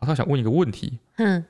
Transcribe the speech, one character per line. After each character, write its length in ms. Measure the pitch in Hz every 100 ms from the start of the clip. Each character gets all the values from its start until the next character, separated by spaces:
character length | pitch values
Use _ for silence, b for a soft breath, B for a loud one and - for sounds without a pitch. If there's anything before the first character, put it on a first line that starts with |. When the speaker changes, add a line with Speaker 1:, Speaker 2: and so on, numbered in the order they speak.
Speaker 1:
他 120 | 127
想 140 | 147 120
问 120 | 139
一 40 |
个 80 | 110
问 200 | 143 165
题。 280 | - - 120 _ -
Speaker 2:
嗯。 280 | 220 180 165